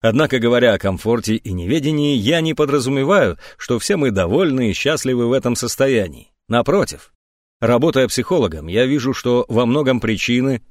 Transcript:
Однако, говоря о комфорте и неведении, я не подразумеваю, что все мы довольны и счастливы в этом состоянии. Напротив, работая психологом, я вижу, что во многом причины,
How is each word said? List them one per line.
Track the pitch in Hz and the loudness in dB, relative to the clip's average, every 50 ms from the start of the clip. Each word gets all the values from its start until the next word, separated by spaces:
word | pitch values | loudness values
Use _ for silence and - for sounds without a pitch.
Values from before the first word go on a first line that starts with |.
Однако, | - 113 110 131 156 143 - 127 | 2 2 2 2 0 2 0 0
говоря | 113 120 120 120 120 120 107 | 2 2 4 4 4 4 4
о | 95 | 2
комфорте | - 98 95 85 - 107 117 117 - - 107 | 0 -2 -2 -2 -2 -2 -2 0 0 -2 -4
и | 113 _ - 92 | -4 _ -6 -8
неведении, | 90 85 90 127 165 135 147 156 151 147 147 143 | -6 -4 -2 -2 0 0 0 0 0 0 2 0
я | 123 98 113 160 170 | 0 2 0 0 0
не | 160 160 156 | 0 -2 0
подразумеваю, | - 151 143 139 147 120 127 135 139 135 143 196 202 151 101 85 - - - - | 0 0 0 0 0 0 0 -2 0 0 2 2 2 2 2 0 -4 -12 -20 -20
что | _ - - 123 117 | _ -6 -4 -4 -4
все | - - 202 | -2 -2 -2
мы | 180 147 131 | 0 0 0
довольны | 104 95 92 85 101 147 196 165 135 131 123 110 | 2 0 0 0 2 2 2 2 0 0 0 -2
и | 92 | -2
счастливы | - - 139 160 151 - 131 131 123 120 117 | -2 -2 -2 -2 -2 -2 -2 -2 0 0 0
в | 123 | 0
этом | 135 - 123 120 | 0 0 -2 -4
состоянии. | 113 - 120 - - 135 135 135 113 98 87 69 60 - _ _ _ _ _ | -2 -4 -6 -2 0 0 2 2 0 0 -2 -6 -16 -20 _ _ _ _ _
Напротив, | 113 120 120 - 151 202 156 - - - - _ _ _ _ _ _ _ _ _ _ _ | -2 0 0 2 0 0 0 -2 -6 -16 -18 _ _ _ _ _ _ _ _ _ _ _
работая | - 113 123 120 135 170 - 131 131 113 | 0 2 2 4 2 2 2 2 0 0
психологом, | - - 120 - 180 175 123 92 80 78 73 | 0 -4 -2 0 0 0 0 0 -2 -6 -10
я | 80 87 107 123 | -4 0 0 0
вижу, | 131 139 147 117 135 131 | 2 0 -2 -2 -2 -4
что | - - 123 123 123 - - | -2 -2 0 0 0 0 0
во | 117 110 123 | 0 0 2
многом | 117 120 147 151 131 131 120 | 2 2 0 2 0 0 0
причины, | - 113 110 92 - - 120 123 127 135 135 113 - _ | 0 -2 -2 -2 -2 -2 0 0 0 0 -2 -4 -8 _